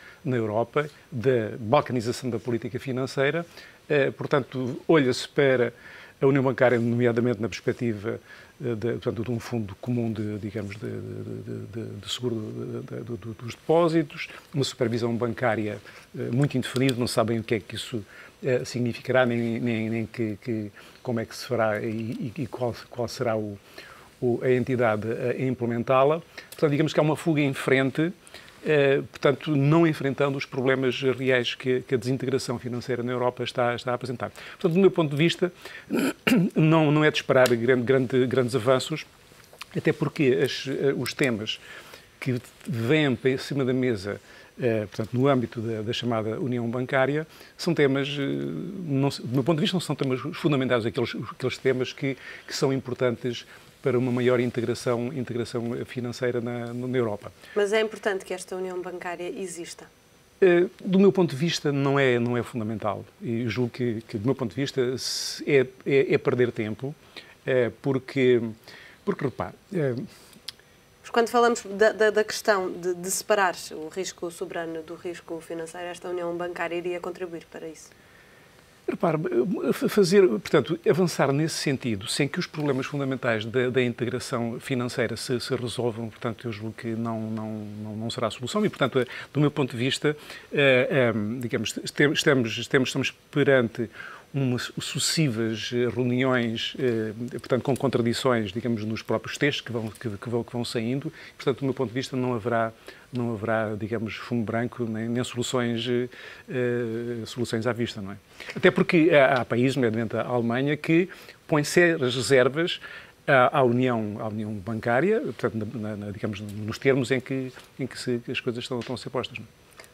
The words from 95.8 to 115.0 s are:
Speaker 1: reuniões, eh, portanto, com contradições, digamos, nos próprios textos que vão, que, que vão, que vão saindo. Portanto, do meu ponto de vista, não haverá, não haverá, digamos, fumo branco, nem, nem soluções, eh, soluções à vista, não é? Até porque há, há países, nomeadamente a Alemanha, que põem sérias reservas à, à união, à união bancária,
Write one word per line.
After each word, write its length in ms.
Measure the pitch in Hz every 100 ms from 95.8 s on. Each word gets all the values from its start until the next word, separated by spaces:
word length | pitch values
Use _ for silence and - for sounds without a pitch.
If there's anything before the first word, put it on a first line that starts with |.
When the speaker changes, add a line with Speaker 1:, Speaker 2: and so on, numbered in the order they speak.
| 120
Speaker 1:
reuniões, 880 | 113 123 123 131 127 117 113 - -
eh, 360 | 131 113 110 107 120 127
portanto, 240 | - 127
com 100 | -
contradições, 800 | 123 135 117 117 113 139 120 104
digamos, 320 | 110 123 113
nos 180 | 107 110
próprios 360 | - 110 - -
textos 280 | 147 139 -
que 60 |
vão, 160 | 117 110
que, 220 | - 117
que 200 | 98 -
vão, 140 | 117
que 80 | 113
vão 140 | 120 117
saindo. 460 | 123 113 135 156 - - -
Portanto, 220 | - 131
do 60 | 135
meu 80 |
ponto 140 | 123 123
de 60 |
vista, 240 | 123 123 131
não 160 | 127
haverá, 400 | 117 110 117 113 110 - - -
não 200 | 123 117
haverá, 400 | 110 110 113 110 107
digamos, 380 | 107 113 107 -
fumo 260 | - 120
branco, 400 | 107 110 120 -
nem, 240 | 113 110 113
nem 160 | 120
soluções, 640 | 120 120 120 127 120 113 120
eh, 1400 | 120 123 - - - - 135 123 120 120 113 120 120 110
soluções 400 | - 113 113 117
à 60 |
vista, 300 | 113 117 110
não 100 | 98
é? 60 | 104 _ - -
Até 160 | - 185
porque 400 | 180 185 175 156
há, 240 | 147 135 135
há 60 | 117
países, 320 | 117 131 135
nomeadamente 400 | 117 110 110 113
a 80 | 113
Alemanha, 500 | 123 117 120 139 147
que 320 | - 165 185 - - - -
põem 160 | 156
sérias 500 | 147 - 175 165 127
reservas 680 | 123 113 135 127 143 175 - - - - - -
à, 340 | 135 123 151
à 40 |
união, 540 | 127 120 127 117 104 104
à 80 | 110
união 260 | 107 107
bancária, 680 | 107 92 110 120 123